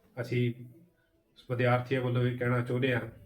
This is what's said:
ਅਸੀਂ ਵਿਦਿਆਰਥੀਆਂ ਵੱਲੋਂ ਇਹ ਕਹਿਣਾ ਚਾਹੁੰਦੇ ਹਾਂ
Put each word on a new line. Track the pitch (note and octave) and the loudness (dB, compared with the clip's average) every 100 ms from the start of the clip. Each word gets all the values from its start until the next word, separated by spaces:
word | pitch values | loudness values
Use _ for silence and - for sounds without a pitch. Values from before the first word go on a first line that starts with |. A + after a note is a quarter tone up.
| _ - | _ -12
ਅਸੀਂ | A#2+ B2 B2 A#2+ - - - _ _ _ _ _ - | -6 -2 -2 -4 -12 -20 -20 _ _ _ _ _ -8
ਵਿਦਿਆਰਥੀਆਂ | A#2+ B2 B2 B2 C3 | 0 2 2 2 -2
ਵੱਲੋਂ | B2 A#2+ | 0 2
ਇਹ | B2 B2 | 2 0
ਕਹਿਣਾ | A#2+ B2 | 0 0
ਚਾਹੁੰਦੇ | A#2+ B2 C3 | 0 0 0
ਹਾਂ | A#2+ A2+ - | 0 -4 -10